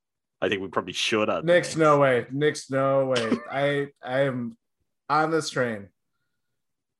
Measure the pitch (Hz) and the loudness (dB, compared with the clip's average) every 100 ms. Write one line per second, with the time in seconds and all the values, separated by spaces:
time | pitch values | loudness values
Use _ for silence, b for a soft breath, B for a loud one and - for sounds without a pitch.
0 | _ _ _ _ 92 101 95 110 92 90 | _ _ _ _ -4 -2 -4 -6 -6 -4
1 | - 107 107 90 160 175 165 156 156 147 | -2 0 0 0 2 2 2 2 4 6
2 | 139 123 113 135 151 147 - 135 135 135 | 4 2 -2 -2 0 0 -4 -2 2 2
3 | 131 123 113 - - 135 143 143 143 - | 2 0 0 -2 -4 -2 -2 -2 -4 -10
4 | - 131 139 123 117 117 _ _ _ _ | -4 0 0 -2 -6 -12 _ _ _ _
5 | - 151 156 160 147 143 123 107 98 _ | -2 0 2 -2 -2 -2 -2 -4 -12 _
6 | _ _ _ _ _ _ _ _ _ | _ _ _ _ _ _ _ _ _